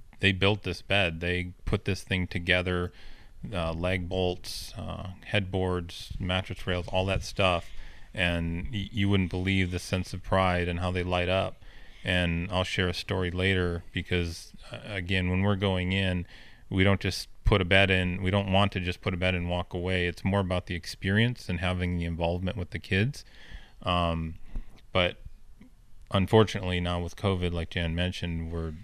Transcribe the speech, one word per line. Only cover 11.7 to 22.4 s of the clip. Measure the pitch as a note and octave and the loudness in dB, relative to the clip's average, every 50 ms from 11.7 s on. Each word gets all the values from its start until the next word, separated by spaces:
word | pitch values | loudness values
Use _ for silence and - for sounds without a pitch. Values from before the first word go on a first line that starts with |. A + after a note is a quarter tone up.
| - - - - - - | -16 -16 -16 -18 -16 -8
And | - G2+ F2+ F2+ F2 E2+ E2+ E2+ E2+ G2+ | -2 0 2 2 2 2 0 0 -2 0
I'll | F2+ F#2 F2+ | 0 0 0
share | - - G2+ F#2 F2+ | 0 0 0 0 0
a | F2 | 0
story | - - - F#2+ F#2 F2+ F2 | -2 -4 -4 -2 -2 -2 -2
later | F2 F2+ F#2 G2 F#2+ F#2 F2+ F2 E2+ E2+ - - | 0 0 2 2 4 2 2 0 0 -4 -6 -6
because, | - F#2 D#2+ - F#2 F2+ E2+ E2 E2+ - - - - - - - | -6 -6 -2 0 0 0 0 -2 -4 -8 -12 -16 -18 -18 -16 -14
uh, | - - - | -14 -12 -10
again, | - G#2 F#2+ F2+ F2 F#2+ F#2+ F2+ F2+ | -8 -6 -6 -2 0 2 2 2 2
when | F#2 F#2 | 2 2
we're | G2 G#2 G2+ | 2 2 2
going | F#2 G2+ G2 F#2 F2+ F2+ F2+ | 2 2 2 2 2 0 2
in, | F#2+ G2 F#2+ F#2 F2+ F2+ E2+ - - - - - - - - - | 2 2 2 2 0 0 -2 -6 -10 -16 -18 -20 -20 -18 -8 0
we | F#2+ F#2+ | 4 6
don't | F#2+ G2 G2 - | 6 6 6 4
just | - F#2+ - - - - - - - | 2 -2 -2 -4 -6 -10 -12 0 4
put | - G#2+ G2+ | 4 6 6
a | F2+ | 6
bed | E2+ F#2+ F#2+ G2 F#2+ | 6 6 6 8 6
in. | F#2+ F#2 F2+ F2+ F2+ G2 | 6 4 4 2 0 0
We | F#2+ F#2 | 0 2
don't | G2 G2+ G2 F#2+ | 2 2 2 4
want | F#2 G2 G2+ G2 | 4 4 4 4
to | - F#2+ | 2 -2
just | F2 F2+ F2 - | -2 -2 -4 -2
put | - G2 F#2 | -2 -2 -2
a | |
bed | F2 F#2 F#2 F#2 | 0 2 0 2
and | F2 F2 F2 | 0 0 -2
walk | F2+ F2 E2+ - | -2 -2 -4 -4
away. | - F2 F2 F#2 F#2 F2+ F2+ F2 | -4 -4 -2 0 0 0 0 0
It's | E2+ - - | -2 -2 0
more | F#2+ G2 G2+ | 2 2 2
about | F#2+ F2+ F#2 F2+ - | 2 2 0 -2 -2
the | - E2+ | -4 -6
experience | E2 - - - - - F#2+ G2 G#2+ A2+ B2 A#2+ - - - | -6 -6 -10 -10 -4 0 2 4 4 4 4 2 -2 -4 -4
and | F2+ E2 | -2 -2
having | F#2 F2+ F2+ F2+ F2+ F2 F2 | 0 0 0 0 0 0 0
the | E2+ E2+ | 0 -2
involvement | E2+ E2 E2 E2+ E2+ F2 F2+ | -2 -2 0 0 0 0 0